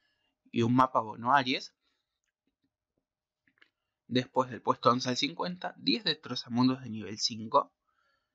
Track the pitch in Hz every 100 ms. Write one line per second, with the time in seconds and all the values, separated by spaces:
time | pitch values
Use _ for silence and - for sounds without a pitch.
0 | _ _ _ _ _ 117 117 127 127 123
1 | 110 113 120 139 127 165 - _ _ _
2 | _ _ _ _ _ _ _ _ _ _
3 | _ _ _ _ _ _ _ _ _ _
4 | - 123 - 127 127 110 131 127 123 123
5 | 127 123 147 170 180 180 180 - 139 226
6 | 180 147 123 123 123 117 127 131 123 110
7 | 95 113 - 113 110 - - _ _ _
8 | _ _ _